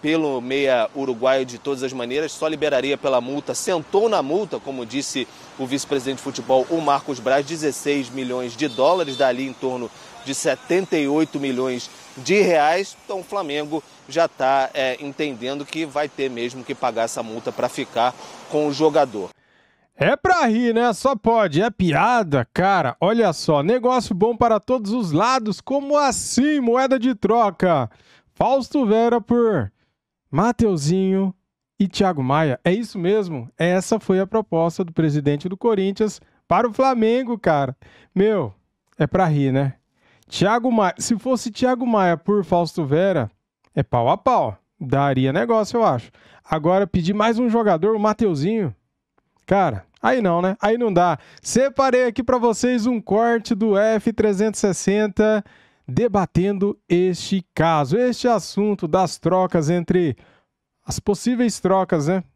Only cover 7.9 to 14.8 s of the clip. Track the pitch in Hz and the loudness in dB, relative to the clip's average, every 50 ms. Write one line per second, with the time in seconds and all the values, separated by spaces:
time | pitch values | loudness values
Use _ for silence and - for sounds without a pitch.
7.9 | 143 143 135 120 120 135 131 123 123 127 127 123 117 110 151 147 120 110 127 147 | -2 -2 -4 -6 -8 -8 -8 -6 -6 -6 -6 -8 -6 -4 -6 -6 0 2 2 2
8.9 | 175 185 170 143 131 123 139 131 123 123 135 135 123 - - 131 127 123 120 104 | 4 2 0 -4 -2 0 0 0 0 0 -4 -8 -8 -6 -6 -6 -6 -6 -8 -10
9.9 | - - - - - - - 135 135 - - 160 131 - - - 170 180 190 - | -12 -18 -20 -20 -20 -18 -10 -8 -8 -4 -2 -2 -2 -2 -2 -2 -2 -2 0 0
10.9 | - 160 147 139 143 151 160 151 - 151 139 139 131 123 131 131 127 123 - - | -2 -2 0 0 0 0 0 -2 -2 -6 -4 -4 -4 -2 -4 -4 -4 -6 -10 -12
11.9 | - - - - - - 127 123 185 208 196 180 175 156 147 151 165 185 196 - | -18 -20 -20 -20 -20 -14 -4 0 2 2 4 4 4 4 4 2 2 0 -4 -6
12.9 | - - - - 202 190 175 - - 202 185 147 143 147 151 147 151 156 - - | -12 -20 -12 -10 -10 -10 -10 -8 -6 -6 -6 -4 -6 -6 -6 -4 -6 -8 -8 -10
13.9 | - - - - 131 165 165 156 _ - 139 131 135 139 131 127 - 147 | -20 -20 -20 -6 0 0 0 0 _ -2 0 2 2 2 0 -2 -2 -4